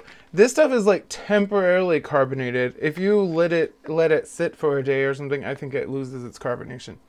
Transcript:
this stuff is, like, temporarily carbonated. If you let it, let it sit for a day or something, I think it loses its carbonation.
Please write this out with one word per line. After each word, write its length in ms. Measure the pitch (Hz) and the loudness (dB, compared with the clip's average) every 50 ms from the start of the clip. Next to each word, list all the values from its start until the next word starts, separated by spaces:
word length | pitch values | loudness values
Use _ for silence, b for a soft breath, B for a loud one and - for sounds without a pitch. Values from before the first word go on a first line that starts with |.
| B B B B B B | B B B B B B
this 180 | - 175 220 254 | 4 4 4 6
stuff 220 | - 311 311 262 | 6 4 4 4
is, 140 | 262 233 190 | 4 2 4
like, 180 | 208 190 - - _ | 4 2 2 -2 _
temporarily 920 | - - - - 208 208 202 196 208 202 185 180 180 185 185 180 160 143 | -14 -12 -2 0 2 2 2 2 0 2 2 4 4 2 2 2 0 0
carbonated. 760 | - - 147 143 135 127 135 131 127 123 120 127 127 123 - - | -2 0 2 2 2 2 0 -4 -4 -2 -2 0 -2 -2 -2 -4
If 180 | - 156 151 180 | -4 -4 -2 -2
you 220 | 185 202 214 208 | 0 2 2 2
let 320 | 196 175 160 165 170 170 | 2 0 0 0 2 2
it, 240 | 170 165 156 - - _ - - | 2 0 0 -2 -6 _ -10 -4
let 220 | 156 165 160 160 | 0 2 4 4
it 160 | 156 143 - | 2 2 0
sit 300 | - - - 170 165 - | -4 -6 -4 -4 -4 -4
for 220 | - 160 151 143 139 | -2 -2 0 0 0
a 40 | |
day 220 | 131 139 135 135 139 | 0 0 0 0 0
or 100 | 139 139 | -2 -2
something, 300 | 135 143 135 143 139 98 | -4 -6 -6 -6 -6 -4
I 100 | 117 139 | -8 -8
think 200 | - 147 135 135 | -8 -8 -6 -6
it 140 | 131 - 107 | -6 -6 -4
loses 360 | 135 139 135 127 135 127 120 | -6 -8 -8 -8 -10 -12 -12
its 140 | 117 - - | -14 -14 -8
carbonation. 580 | - 127 123 - - - 127 127 - 113 104 - _ | -6 -6 -6 -6 -8 -14 -14 -16 -16 -18 -18 -20 _